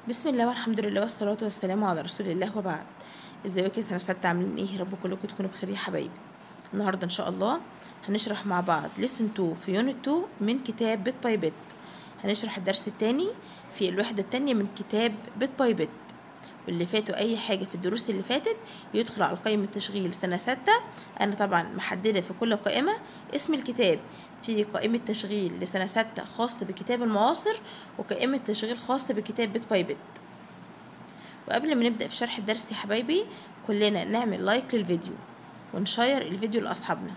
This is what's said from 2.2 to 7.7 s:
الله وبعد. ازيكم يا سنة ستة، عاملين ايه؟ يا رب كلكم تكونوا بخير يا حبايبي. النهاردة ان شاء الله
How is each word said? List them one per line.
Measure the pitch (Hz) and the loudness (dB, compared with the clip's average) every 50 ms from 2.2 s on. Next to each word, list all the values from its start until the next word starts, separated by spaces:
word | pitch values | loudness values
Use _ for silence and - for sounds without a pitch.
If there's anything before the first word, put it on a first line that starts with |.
| 202 | 0
الله | 190 160 180 190 214 202 220 | 0 0 0 0 0 -2 -2
وبعد. | 185 185 156 160 - - - - - - - - - - - - - | -2 0 -2 -2 -6 -12 -16 -18 -18 -16 -16 -16 -16 -16 -16 -8 -6
ازيكم | 202 180 185 185 196 - 226 | -2 0 2 2 2 0 -2
يا | |
سنة | 214 - 190 180 | -2 -2 0 0
ستة، | - - 185 185 190 180 | 2 0 0 2 2 2
عاملين | 170 175 180 196 - | 4 4 2 0 0
ايه؟ | - 196 190 196 | -2 -2 -2 -2
يا | 190 | -4
رب | 180 190 190 180 | -4 -4 -4 -4
كلكم | 190 185 190 185 - 196 | -4 -4 -4 -4 -6 -8
تكونوا | - - 196 190 | -4 -4 -4 -4
بخير | 190 - - 185 | -4 -4 -4 -4
يا | 196 | -4
حبايبي. | 196 - 190 180 156 - - - - - - - - - - - - - - - | -4 -4 -2 -2 -2 -2 -4 -8 -12 -16 -18 -18 -20 -20 -20 -18 -18 -14 -6 -2
النهاردة | 196 208 196 190 190 180 | 0 2 2 0 0 -2
ان | 175 | -2
شاء | 175 - - - | -2 0 0 -2
الله | 185 185 190 226 285 349 - - | 0 2 2 2 2 0 -2 -10